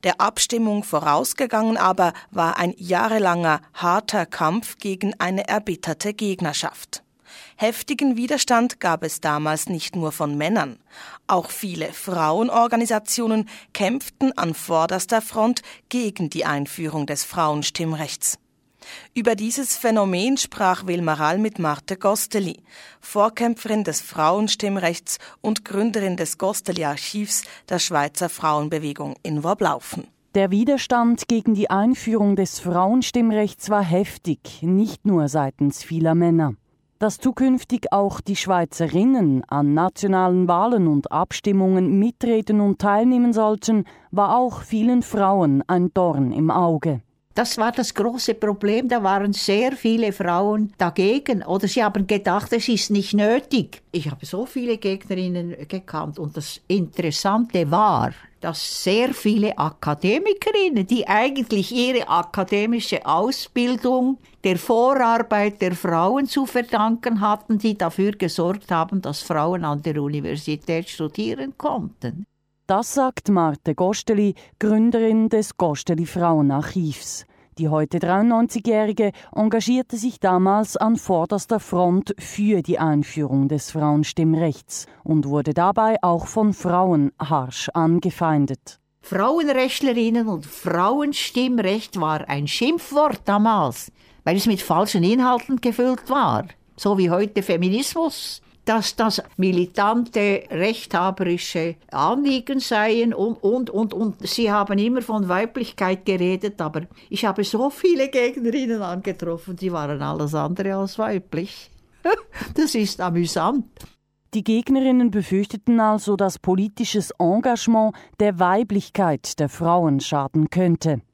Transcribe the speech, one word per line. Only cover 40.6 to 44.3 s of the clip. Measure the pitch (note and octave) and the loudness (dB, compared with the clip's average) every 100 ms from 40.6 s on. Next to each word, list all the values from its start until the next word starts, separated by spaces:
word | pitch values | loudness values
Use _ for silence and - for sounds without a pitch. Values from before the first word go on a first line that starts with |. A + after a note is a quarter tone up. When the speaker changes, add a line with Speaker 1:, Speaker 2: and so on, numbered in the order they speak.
| A3 A#3+ E3+ | 4 4 4
Speaker 2:
und | C#3+ - | 2 0
Abstimmungen | D3+ F#3 - G#3 G3 F#3+ F#3+ F3+ G3 | -2 -2 -2 0 2 4 4 4 2
mitreden | A3+ - A#3+ A3 G#3+ G#3 | 2 0 0 0 2 2
und | G3+ F#3+ | 2 2
teilnehmen | G3+ G#3 A#3+ B3 A#3+ | 2 4 4 4 4
sollten, | A3 G#3+ G#3+ - A3 F#3 - _ | 4 2 0 2 0 0 -10 _
war | F3+ G3+ | 0 2